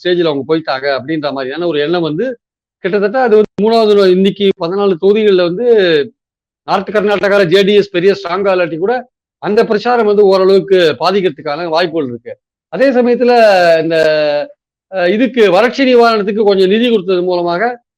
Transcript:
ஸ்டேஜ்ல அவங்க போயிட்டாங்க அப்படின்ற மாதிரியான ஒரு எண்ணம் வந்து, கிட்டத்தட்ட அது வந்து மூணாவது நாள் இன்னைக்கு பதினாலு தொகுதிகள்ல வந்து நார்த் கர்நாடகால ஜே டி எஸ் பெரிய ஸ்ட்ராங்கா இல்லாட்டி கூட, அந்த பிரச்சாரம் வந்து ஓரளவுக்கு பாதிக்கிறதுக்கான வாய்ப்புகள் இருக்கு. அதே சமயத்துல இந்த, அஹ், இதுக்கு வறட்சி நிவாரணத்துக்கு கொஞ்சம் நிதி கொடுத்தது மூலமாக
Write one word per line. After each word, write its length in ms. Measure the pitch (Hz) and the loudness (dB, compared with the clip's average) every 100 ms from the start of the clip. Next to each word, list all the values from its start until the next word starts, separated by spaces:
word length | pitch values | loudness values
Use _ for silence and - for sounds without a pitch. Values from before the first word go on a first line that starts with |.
ஸ்டேஜ்ல 220 | 180 175 165 | -2 0 0
அவங்க 300 | 139 131 160 | -2 -4 -4
போயிட்டாங்க 300 | 156 135 143 | -4 -6 -4
அப்படின்ற 460 | 131 131 160 143 | -4 -4 -6 -6
மாதிரியான 360 | 135 131 151 175 | -6 -8 -6 -4
ஒரு 120 | 147 | -2
எண்ணம் 220 | 147 175 | -2 -2
வந்து, 380 | 160 151 254 233 _ _ _ _ | -2 -4 -6 -8 _ _ _ _
கிட்டத்தட்ட 440 | 190 202 202 262 | -6 -2 -2 0
அது 140 | 254 214 | 2 2
வந்து 280 | 214 - | 0 -2
மூணாவது 320 | 208 226 214 202 | 0 2 2 4
நாள் 140 | 190 | 4
இன்னைக்கு 400 | 185 196 - 196 - | 2 0 0 -2 -2
பதினாலு 340 | 170 196 202 170 | -4 -2 -2 0
தொகுதிகள்ல 400 | 196 208 214 185 | 0 2 2 0
வந்து 240 | 175 180 240 220 180 156 131 _ _ _ _ _ | 0 -2 0 2 2 0 -2 _ _ _ _ _
நார்த் 260 | 143 190 190 | -6 -4 -2
கர்நாடகால 560 | 208 202 202 196 202 180 | -2 0 0 0 2 2
ஜே 180 | 190 | 2
டி 100 | 196 | 2
எஸ் 160 | 208 180 | 2 0
பெரிய 260 | 175 190 190 | 0 0 0
ஸ்ட்ராங்கா 280 | 175 180 202 | -4 -4 -2
இல்லாட்டி 240 | 185 175 156 | -2 -2 -4
கூட, 320 | 196 247 240 _ _ _ | -4 -4 -8 _ _ _
அந்த 280 | 160 214 226 | -4 -2 0
பிரச்சாரம் 400 | 214 240 240 214 | -2 -2 0 2
வந்து 200 | 208 196 | 2 4
ஓரளவுக்கு 680 | 190 185 196 170 185 165 127 | 4 2 2 2 2 2 0
பாதிக்கிறதுக்கான 680 | 165 202 180 143 147 147 175 | -2 0 -2 -6 -8 -8 -4
வாய்ப்புகள் 400 | 160 180 160 131 | -2 -2 -4 -6
இருக்கு. 300 | 117 117 - _ _ _ | -8 -14 -18 _ _ _
அதே 220 | 180 277 | -2 0
சமயத்துல 420 | 247 240 240 247 240 220 190 175 160 | 2 0 2 2 4 4 4 4 2
இந்த, 140 | 160 160 156 151 151 147 143 _ _ _ _ 190 | 0 0 0 0 0 -2 -6 _ _ _ _ -4
அஹ், 120 | 175 | -2
இதுக்கு 440 | 208 254 247 202 | 0 0 2 2
வறட்சி 440 | 180 240 247 262 240 | 4 2 0 2 4
நிவாரணத்துக்கு 480 | 233 220 196 208 | 4 2 -2 -2
கொஞ்சம் 260 | 202 196 185 | 0 2 2
நிதி 200 | 220 247 | 2 2
கொடுத்தது 320 | 220 180 180 | 0 0 -2
மூலமாக 600 | 180 175 175 175 233 240 _ | -2 -2 -2 -2 -4 -6 _